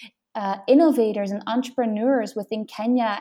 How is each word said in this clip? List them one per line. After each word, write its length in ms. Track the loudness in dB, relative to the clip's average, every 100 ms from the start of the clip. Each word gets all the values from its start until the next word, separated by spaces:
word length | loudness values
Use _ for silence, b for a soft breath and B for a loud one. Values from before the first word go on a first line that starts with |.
| -20 _ _
uh, 240 | -8 -6 -6 4
innovators 640 | 6 6 4 0 0 -4
and 100 | -6 -2
entrepreneurs 880 | -2 -2 -4 -4 0 0 0 -2 -8
within 280 | -8 -8
Kenya 540 | -8 -6 -2 0 0 -4